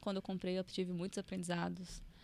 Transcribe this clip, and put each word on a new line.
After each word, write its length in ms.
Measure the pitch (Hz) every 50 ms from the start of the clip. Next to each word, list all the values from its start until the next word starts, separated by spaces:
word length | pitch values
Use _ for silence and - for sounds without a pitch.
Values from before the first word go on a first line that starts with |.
quando 160 | - 214 196
eu 60 | 190
comprei, 360 | - - 190 180 - 185 185 185
eu 60 | 185
tive 280 | - - - 185 180
muitos 260 | 180 170 175 196 - 202
aprendizados, 840 | 190 - 185 185 175 170 175 170 170 180 175 180 180 170 - - - - - -